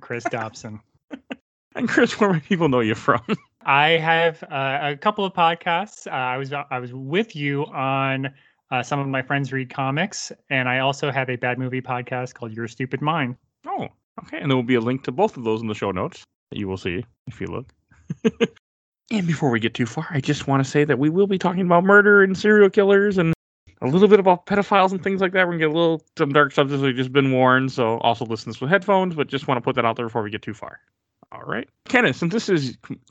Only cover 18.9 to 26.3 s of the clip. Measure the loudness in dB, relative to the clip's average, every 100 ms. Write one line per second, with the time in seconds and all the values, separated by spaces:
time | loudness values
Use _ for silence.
18.9 | _ -8 -4 -2 -2 0 0 -2 -4 -6
19.9 | -6 -6 -6 -2 -4 0 0 2 0 2
20.9 | 2 0 0 0 0 -2 -2 2 4 6
21.9 | 6 8 6 6 2 4 6 6 6 4
22.9 | 6 4 2 0 0 _ _ _ -8 0
23.9 | 4 6 6 6 2 2 -2 2 4 2
24.9 | 0 -4 -2 0 0 0 0 0 2 2
25.9 | 0 _ -4 2